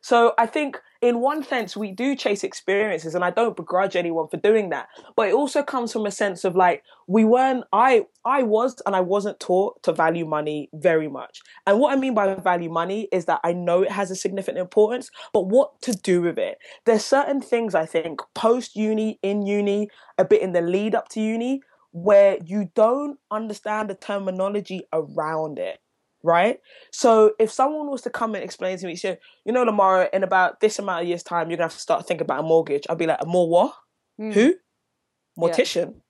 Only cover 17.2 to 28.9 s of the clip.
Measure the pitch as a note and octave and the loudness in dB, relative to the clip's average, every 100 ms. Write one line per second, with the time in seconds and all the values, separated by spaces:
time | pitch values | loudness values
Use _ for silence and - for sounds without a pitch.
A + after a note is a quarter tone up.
17.2 | C#4+ C#4 - A#3 A3+ F3 D#3+ E3 D#3+ D3+ | 2 -2 -2 -2 0 -2 0 -4 -4 -10
18.2 | - - A3+ B3 A#3 - G#3+ A3 A3 - | -12 -2 2 2 -2 -4 -2 0 -2 -4
19.2 | G3 G3+ G3+ G3+ G3+ G3+ G#3 _ - - | -4 -2 -2 0 0 0 -4 _ -16 -2
20.2 | F#3 G#3 F#3+ F3 E3+ F#3 G#3+ A3+ - - | 4 4 4 0 0 0 0 -4 -6 -6
21.2 | A3 A3+ A#3+ C4+ _ _ _ E3+ F3 G3+ | -4 -2 -4 -6 _ _ _ -6 4 6
22.2 | G3+ G3 E3 G3+ F#3+ - A3 C4 D4 C#4+ | 6 4 -4 -4 -4 2 2 2 -4 -10
23.2 | _ G#3+ A3 G#3 G#3+ G#3+ G#3+ F#3 - G3+ | _ -8 -8 -10 -6 -6 -6 -8 -8 -6
24.2 | F#3+ F#3 F#3+ G#3 G3+ F#3+ - D#3+ D3 D3+ | -6 -4 -2 -4 -6 -12 -6 -6 -4 -6
25.2 | D#3 D#3+ D#3 C#3+ F#2 - _ _ _ _ | -4 -4 -6 -6 -10 -10 _ _ _ _
26.2 | D#3+ E3+ G3 C4 _ - - - B3 A3+ | 0 2 2 0 _ -20 -20 0 4 6
27.2 | G#3+ G#3+ A3+ - C4+ D4+ D4 C4+ - - | 6 4 -2 0 -2 0 -6 -8 -8 -6
28.2 | A3+ G#3 F#3+ - F#3 F#3 F3+ | -6 -6 -10 -8 -6 -6 -8